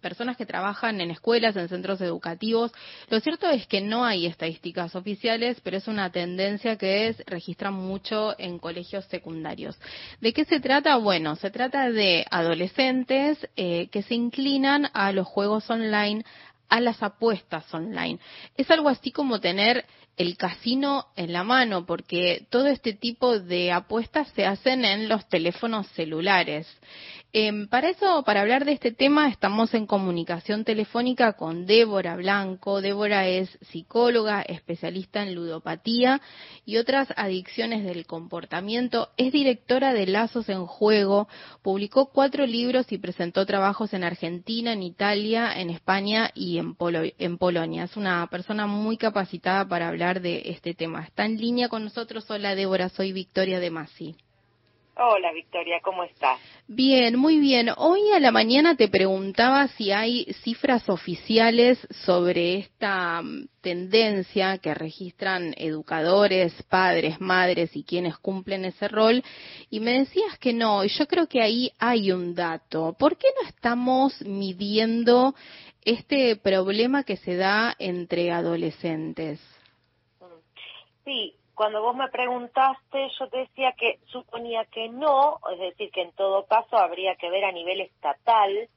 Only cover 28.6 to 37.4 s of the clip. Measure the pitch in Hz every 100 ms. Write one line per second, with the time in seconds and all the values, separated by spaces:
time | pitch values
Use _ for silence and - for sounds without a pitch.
28.6 | 285 285 240 226 269 294 294 208 196 208
29.6 | 226 226 208 202 190 175 165 170 - 214
30.6 | 220 220 208 233 247 247 233 202 160 165
31.6 | 180 220 226 196 175 175 185 202 196 185
32.6 | - 196 196 202 208 202 190 185 185 -
33.6 | - 165 - 233 240 240 214 202 - 170
34.6 | - - 170 180 185 208 202 175 170 160
35.6 | 160 165 - 233 247 277 - - - -
36.6 | - 220 240 269 262 - 202 185